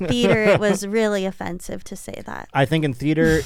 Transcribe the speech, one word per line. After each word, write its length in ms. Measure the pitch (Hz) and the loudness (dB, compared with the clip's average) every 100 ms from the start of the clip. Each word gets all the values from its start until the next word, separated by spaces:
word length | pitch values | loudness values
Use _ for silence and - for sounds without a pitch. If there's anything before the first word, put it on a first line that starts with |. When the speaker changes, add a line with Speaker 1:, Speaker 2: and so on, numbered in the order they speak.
| - | 0
Speaker 1:
theater, 340 | 247 214 220 | 2 2 4
it 140 | 214 196 | 4 4
Speaker 2:
<laughs> 0 | |
Speaker 1:
was 240 | 208 185 196 | 4 0 -2
really 380 | 226 214 202 190 | 0 0 0 -2
offensive 580 | - 190 175 - 196 | -6 -8 -8 -10 -10
to 100 | - | -10
say 260 | 196 - - - | -14 -14 -14 -12
that. 220 | - - | -12 -4
Speaker 2:
I 120 | 139 | 0
think 200 | 139 160 | 2 2
in 100 | 151 | 0
theater, 460 | 123 143 156 160 156 | -2 -2 2 4 2